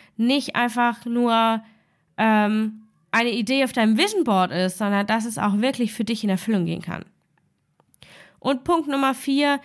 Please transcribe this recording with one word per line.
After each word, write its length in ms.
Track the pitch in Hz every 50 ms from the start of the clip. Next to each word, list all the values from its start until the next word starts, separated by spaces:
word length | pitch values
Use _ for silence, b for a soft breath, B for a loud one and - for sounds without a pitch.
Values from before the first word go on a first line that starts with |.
| B B B -
nicht 400 | 226 240 269 285 254 - - -
einfach 480 | 240 240 214 247 240 240 226 233 -
nur, 580 | 233 233 240 240 233 226 226 226 226 226 220 220 B B B B B B B B B _ -
ähm, 640 | 214 220 220 214 208 208 214 214 220 214 220 - - _ _ _ _ _
eine 180 | - 226 233 240
Idee 340 | 240 247 214 208 262 269 269
auf 80 | 254
deinem 260 | 262 247 220 220 220 226
Vision 280 | 349 415 440 392 302
Board 260 | 247 202 185 185 175
ist, 280 | - 175 185 185 185 -
sondern 280 | 220 202 202 196 202 208
dass 160 | 220 226 220
es 140 | 240 220 220
auch 220 | - 208 196 208
wirklich 340 | 226 269 262 247 240 208 -
für 100 | - 220
dich 220 | - 233 220 -
in 40 | 208
Erfüllung 360 | 190 185 - 226 220 190 175
gehen 160 | 165 165 -
kann. 240 | - 180 - - - - _ _ _ _ _ _ _ _ _ _ _ _ _ _ _ _ _ B B B B B B B B B
Und 240 | - - 285 254 277
Punkt 240 | - 349 330 294 285
Nummer 260 | 277 277 277 269 262
vier, 460 | 262 - 285 269 285 294 285 285 277